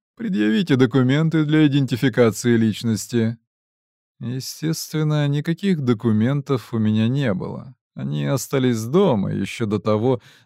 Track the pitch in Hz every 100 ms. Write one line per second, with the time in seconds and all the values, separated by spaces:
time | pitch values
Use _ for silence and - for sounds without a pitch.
0 | _ - 233 196 214 220 170 131 127 135
1 | 127 143 160 160 151 156 151 143 131 123
2 | 135 120 117 98 120 117 113 98 117 107
3 | - 120 113 117 _ _ _ _ _ _
4 | _ - 120 127 - - 156 160 - 156
5 | 151 151 143 143 147 165 196 165 123 113
6 | 120 107 117 143 135 131 - 117 107 107
7 | 113 139 127 95 104 - 135 - _ -
8 | 135 147 143 139 - 135 127 113 113 165
9 | 190 110 101 101 98 - 110 104 - 107
10 | 123 123 - _